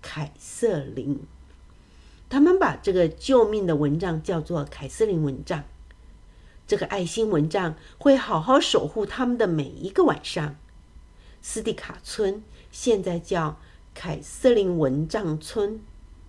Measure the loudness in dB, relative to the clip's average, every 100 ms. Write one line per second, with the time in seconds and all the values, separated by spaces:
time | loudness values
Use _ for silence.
0 | -12 -10 -10 -12 -18 -2 -2 -2 -4 -6
1 | -6 -6 -8 -20 -20 -20 -20 -20 -20 -20
2 | -20 -20 -2 4 6 6 2 0 0 2
3 | 2 0 4 4 6 2 0 2 2 0
4 | -2 -4 -2 -4 -4 -6 -6 -10 -8 -2
5 | 0 2 0 -4 -6 -8 -8 -18 -20 -20
6 | -20 -20 -20 -20 -20 -18 -4 -4 -2 -4
7 | -4 -2 2 2 2 0 -2 -6 -14 2
8 | 4 4 4 0 4 4 4 2 0 -4
9 | -4 -2 -2 2 2 0 -4 -8 -2 4
10 | 4 2 -4 -6 -6 -8 -20 -20 -20 -20
11 | -20 -20 -20 -18 -10 -6 -4 -6 -8 -14
12 | -8 -2 -2 -2 -10 -20 -20 -4 0 2
13 | 0 -4 -2 -2 -2 -6 -16 -20 -20 -12
14 | -10 -10 -10 2 4 4 2 2 0 0
15 | -2 -4 -4 -6 -6 -4 -4 -6 -16 -20
16 | -20 -20